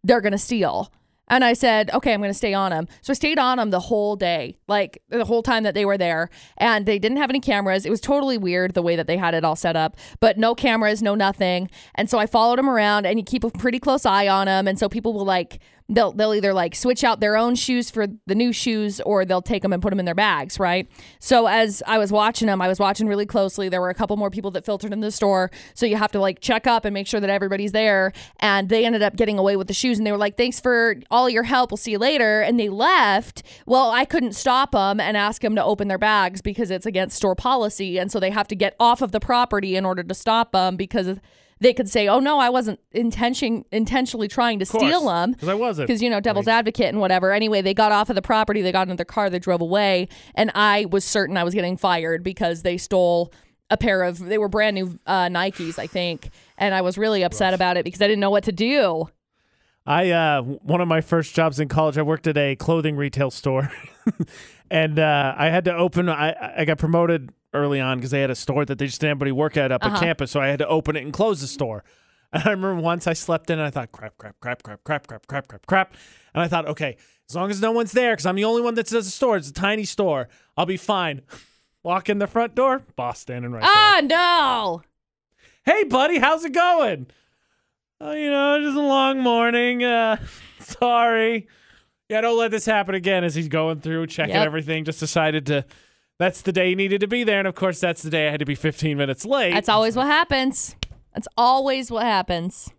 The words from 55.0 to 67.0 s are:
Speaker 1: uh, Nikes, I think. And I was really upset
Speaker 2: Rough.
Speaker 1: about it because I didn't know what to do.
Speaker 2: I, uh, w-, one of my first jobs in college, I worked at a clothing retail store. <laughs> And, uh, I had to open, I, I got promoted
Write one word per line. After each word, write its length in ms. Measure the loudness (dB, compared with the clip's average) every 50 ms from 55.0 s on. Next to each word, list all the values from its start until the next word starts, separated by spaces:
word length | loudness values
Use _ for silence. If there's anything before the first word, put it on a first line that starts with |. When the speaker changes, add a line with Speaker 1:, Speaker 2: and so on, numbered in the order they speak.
| _ -2
Speaker 1:
uh, 220 | 0 0 0 0
Nikes, 500 | -2 -2 -2 -4 -4 -6 -8 -8 -8 -8
I 80 | -10 -6
think. 420 | -6 -4 -4 -4 -6 -8 -12 -16 -18 -18 _ _ _ -4
And 160 | -2 0 0
I 60 | 0
was 140 | 0 -2 -2 -2
really 260 | -2 0 0 0 0
upset 240 | -2 0 0 0 0 2
Speaker 2:
Rough. 20 |
Speaker 1:
about 200 | 2 0 0 0 0
it 80 | -2
because 160 | -4 -2 0 2
I 20 | 2
didn't 120 | 2 2
know 80 | 2 2
what 140 | 2 2 0
to 80 | 0
do. 580 | -2 -2 -2 0 2 2 2 2 0 -2 -6 -8 _ _ _ _ _ _ _ _ _ _ _ _ _ _ _ 0
Speaker 2:
I, 240 | 0 2 2 2
uh, 240 | 2 2 2 2 2 0
w-, 180 | -2 -4 -8 -10 -2
one 180 | 0 0 0
of 60 | 2 2
my 140 | 2 0
first 320 | 2 2 0 0 0 0 0
jobs 260 | 2 2 2 2 -2
in 100 | -4 0
college, 280 | 0 2 2 2 2 0
I 40 | 0
worked 240 | 0 -2 -2 -2 -2
at 100 | 0 0
a 180 | 0 0 -2
clothing 400 | -4 -2 0 0 2 2 0 -2
retail 360 | -2 -4 -4 -2 -2 -4 -2
store. 400 | -4 -4 -4 -2 0 0 -2 -4 -6 -10 -18 -20 -20 _ _
<laughs> 60 | -4 -2 _ -8 -8 -8 -20 -20 -20 -20 _ _ _
And, 300 | 0 0 0 2 2 2
uh, 340 | 2 2 2 2 2 0 0 0
I 100 | 0 2
had 160 | 2 2 0
to 80 | 0 0
open, 340 | 0 0 0 0 0 0 0
I, 260 | 0 0 -2 -2 -2 -4 -10 -10 -4 -2
I 80 | 0
got 120 | 0 0 0
promoted 540 | 0 2 2 2